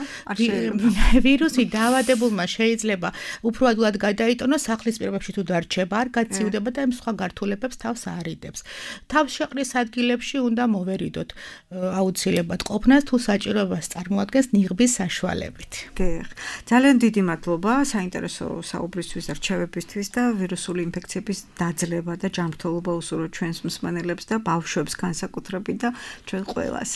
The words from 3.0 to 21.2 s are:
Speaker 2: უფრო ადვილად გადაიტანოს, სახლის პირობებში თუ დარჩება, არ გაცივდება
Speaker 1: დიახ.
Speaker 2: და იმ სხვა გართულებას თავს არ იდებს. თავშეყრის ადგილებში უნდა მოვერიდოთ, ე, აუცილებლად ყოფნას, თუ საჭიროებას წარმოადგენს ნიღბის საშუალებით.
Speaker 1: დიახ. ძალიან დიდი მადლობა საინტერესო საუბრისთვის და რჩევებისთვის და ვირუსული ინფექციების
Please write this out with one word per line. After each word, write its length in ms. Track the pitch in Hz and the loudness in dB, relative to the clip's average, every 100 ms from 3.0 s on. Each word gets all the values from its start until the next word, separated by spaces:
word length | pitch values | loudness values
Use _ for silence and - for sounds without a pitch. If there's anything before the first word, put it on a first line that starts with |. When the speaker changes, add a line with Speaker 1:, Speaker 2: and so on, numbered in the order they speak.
| 170 - - - | -2 -6 -10 -4
Speaker 2:
უფრო 240 | 226 226 | -2 4
ადვილად 320 | 254 226 226 202 | 4 6 2 2
გადაიტანოს, 680 | 208 202 233 240 254 294 | 0 2 2 2 2 0
სახლის 340 | - 220 240 226 | 0 -2 -2 -2
პირობებში 340 | 196 196 - | -4 -4 -4
თუ 100 | 196 | -4
დარჩება, 520 | 180 180 170 - 180 | -2 -2 0 -2 0
არ 140 | 208 254 | 0 0
გაცივდება 600 | 247 226 196 208 208 208 | 0 0 0 0 0 -2
Speaker 1:
დიახ. 40 | |
Speaker 2:
და 60 | 247 | 0
იმ 120 | 269 | 0
სხვა 180 | 247 - | 0 -4
გართულებას 640 | 220 185 - 202 202 254 - | -4 -4 -4 -4 -2 -6 -6
თავს 260 | 226 233 | -6 -6
არ 220 | - 175 165 | -6 -8 -8
იდებს. 340 | 151 - - - - - - | -10 -12 -14 -14 -14 -12 -14
თავშეყრის 680 | - 285 294 - 302 262 277 | -2 0 0 -2 -6 -4 -4
ადგილებში 640 | 254 233 247 240 240 - 277 | -2 -2 0 0 0 -2 -2
უნდა 260 | 247 226 240 | 0 2 2
მოვერიდოთ, 640 | 202 180 190 170 160 160 | 0 0 -4 -4 -6 -8
ე, 60 | - - - _ 185 185 | -10 -16 -18 _ -6 -2
აუცილებლად 720 | 185 190 185 - 180 170 180 | 2 2 2 0 0 0 -4
ყოფნას, 400 | - 208 220 277 | -2 2 6 6
თუ 100 | 285 247 | 6 2
საჭიროებას 680 | 247 202 202 208 196 180 - | 2 0 0 0 0 -2 -4
წარმოადგენს 580 | 175 180 196 202 269 262 | -8 -2 -2 2 2 4
ნიღბის 440 | 202 185 180 247 | 4 4 4 2
საშუალებით. 800 | - 180 - 180 82 80 - - - - | 2 -2 -2 -2 -4 -6 -10 -14 -14 -10
Speaker 1:
დიახ. 380 | - - - - - - - | 2 2 2 -2 -10 -12 -12
ძალიან 340 | - 233 277 254 | 4 6 8 8
დიდი 260 | 226 220 | 6 4
მადლობა 500 | 185 160 - 170 196 262 | 2 0 -2 0 2 2
საინტერესო 640 | 285 220 180 175 170 - 170 165 | 2 0 -4 -4 -8 -6 -6 -8
საუბრისთვის 680 | 170 170 175 180 170 - 165 | -8 -6 -6 -6 -8 -8 -8
და 80 | |
რჩევებისთვის 760 | 151 - 185 175 175 170 - 202 | -6 -4 -2 -2 -6 -8 -8 -6
და 140 | - 247 | 0 0
ვირუსული 520 | 214 185 175 - 175 | 0 -2 -4 -4 -4
ინფექციების 560 | 170 170 - 185 | -4 -6 -8 -8